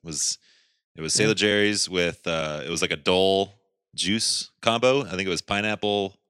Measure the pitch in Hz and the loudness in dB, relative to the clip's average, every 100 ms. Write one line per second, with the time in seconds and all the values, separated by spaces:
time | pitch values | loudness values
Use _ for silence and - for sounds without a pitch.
0 | 85 76 - - _ _ _ _ _ 80 | -10 -4 -4 -6 _ _ _ _ _ -10
1 | 80 - 107 98 104 104 104 101 85 90 | -2 2 2 4 2 4 2 0 -2 0
2 | 85 - 87 80 76 76 69 82 92 78 | -2 -2 -4 -4 -4 -6 -6 -4 -2 -2
3 | 92 92 95 98 101 - _ _ _ - | 2 4 4 2 -2 -8 _ _ _ -4
4 | 85 110 - - - _ 117 117 127 139 | -2 0 -2 -4 -6 _ -2 2 2 2
5 | 101 92 95 82 - 101 107 104 104 101 | 0 -4 -2 -4 -4 -4 -2 -2 -2 -2
6 | 98 - | -4 -8